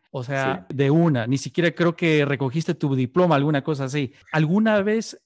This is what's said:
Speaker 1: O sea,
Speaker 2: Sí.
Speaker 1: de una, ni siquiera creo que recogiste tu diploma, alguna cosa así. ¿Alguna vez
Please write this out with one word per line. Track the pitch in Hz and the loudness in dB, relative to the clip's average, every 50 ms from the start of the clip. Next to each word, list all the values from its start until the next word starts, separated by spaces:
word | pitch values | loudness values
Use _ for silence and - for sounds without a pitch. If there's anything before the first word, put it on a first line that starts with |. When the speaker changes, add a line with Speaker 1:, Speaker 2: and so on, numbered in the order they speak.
| _ _ | _ _
Speaker 1:
O | - 135 120 | -12 -10 -8
sea, | 131 139 135 135 135 135 - - | -6 -4 -4 -2 -2 -4 -6 -8
Speaker 2:
Sí. | - 151 | -6 -2
Speaker 1:
de | 131 139 135 | 0 2 4
una, | 151 165 170 170 139 120 110 | 4 4 4 4 2 0 0
ni | 117 139 | -2 -2
siquiera | 135 - 131 - 175 175 165 | -4 -4 -4 -2 0 0 0
creo | - - 175 170 165 | 0 0 0 0 0
que | - 170 160 156 151 143 | 0 0 2 2 2 2
recogiste | 139 143 113 139 127 123 165 156 - 156 | 0 -2 -2 -4 -4 -4 -4 -4 -4 -4
tu | - 156 143 135 | -2 -2 -2 0
diploma, | 131 127 120 - 180 180 170 151 | 0 -2 0 0 2 2 4 4
alguna | 135 139 156 156 139 131 | 2 2 2 0 -2 -2
cosa | 160 151 135 135 | -4 -4 -4 -4
así. | 127 143 147 135 113 - _ _ - | -4 -4 -4 -6 -6 -8 _ _ -4
¿Alguna | - 156 156 151 185 214 220 220 214 202 | -2 0 0 2 2 2 2 2 2 0
vez | 196 214 214 226 220 - - - _ | 0 0 -2 -4 -4 -8 -12 -18 _